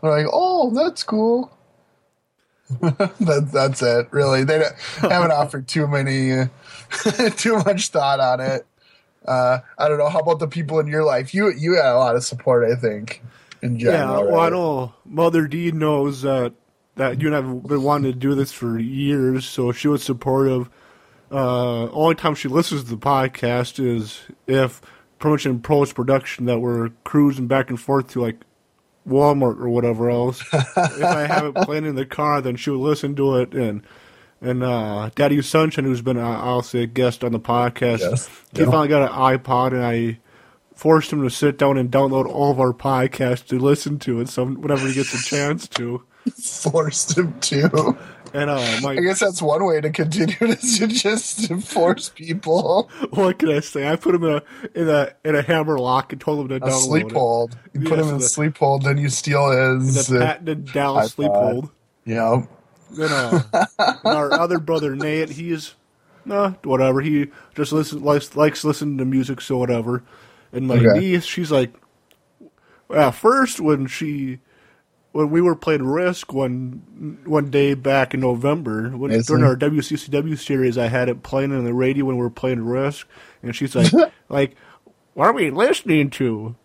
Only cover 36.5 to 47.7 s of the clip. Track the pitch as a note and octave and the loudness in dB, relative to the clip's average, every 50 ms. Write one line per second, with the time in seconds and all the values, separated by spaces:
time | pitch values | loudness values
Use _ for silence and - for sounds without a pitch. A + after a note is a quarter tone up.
36.5 | B2+ B2 A#2+ - - B2 A#2+ A2+ A#2 B2 B2+ B2 A#2 - - A#2+ A#2 A2+ A2+ - | -2 -2 -2 -2 -4 -4 -4 -2 0 0 0 0 0 0 -4 -2 -2 -4 -2 0
37.5 | A#2+ A#2+ B2 A#2+ A#2 - - A#2+ A#2 A2+ F#2 F2 G#2+ B2 - - - - - - | 0 2 2 0 -2 -2 0 0 0 0 0 0 -2 -2 -4 -6 -16 -20 -20 -14
38.5 | - - - A2+ D#3+ D#3+ D3+ C#3+ D3+ D3 C#3 B2 - - C3 C3 C3 C3 C3 - | 0 0 2 4 4 2 4 4 4 2 2 2 0 2 2 2 2 2 0 0
39.5 | C3 B2 B2+ C3 C3 B2+ B2 A#2+ A#2 A#2 A#2 A#2 A2+ A2+ _ _ _ - - _ | 0 2 2 2 0 0 -2 0 0 0 -2 -2 -4 -6 _ _ _ -20 -20 _
40.5 | _ _ _ _ _ - - D#3 D#3+ D#3 D3 - - D3+ C#3 B2+ A#2+ - - D3 | _ _ _ _ _ -4 4 6 6 6 4 2 -4 -2 -2 -2 -2 0 0 0
41.5 | C#3+ D3 C#3+ C#3 C#3 C3+ B2+ B2 A#2+ C3+ C#3 C#3 C3+ C3 C3 - - C#3+ C#3 C#3+ | 2 4 2 2 4 2 0 2 2 2 2 4 2 0 0 0 0 0 2 2
42.5 | C#3+ B2+ C3 B2+ A#2+ A#2+ - C#3 C3+ B2+ B2 C3+ - - C3+ B2 B2 B2 - - | 4 4 2 0 0 -2 -2 -2 0 2 0 0 -2 -2 -2 -2 -2 -2 -4 -4
43.5 | C3+ C3 B2+ C#3 D3 D3 - D#3 D3 C#3+ - - B2 A#2 A#2+ C3 - - B2+ B2+ | -2 0 4 4 2 2 0 -6 -8 -6 -4 -4 -4 -4 -4 -6 -4 -4 -4 -4
44.5 | C3+ - - D3+ D3 C3+ C3 C3+ C3 C3+ C#3 - - B2 B2+ - - D3 C#3+ C#3+ | -4 -6 -2 -2 -2 0 0 -2 -2 -2 -2 -4 -4 -6 -6 -4 -2 -2 -2 -2
45.5 | D#3 E3+ - - - - A#2+ A#2+ A#2+ B2 - _ _ _ _ B3+ - - A#3+ - | -2 -4 -6 -8 -8 -8 -6 -6 -8 -8 -10 _ _ _ _ -10 -10 -8 -12 -12
46.5 | - - - D#3+ D3 E3 D#3 D3+ - - - - D#3+ D#3 F3+ E3 - - - - | -10 -4 -4 -2 0 0 0 0 -2 -6 -4 -2 0 0 0 -2 -2 -6 -6 -2
47.5 | - C#3 C#3+ F3 | 0 2 2 2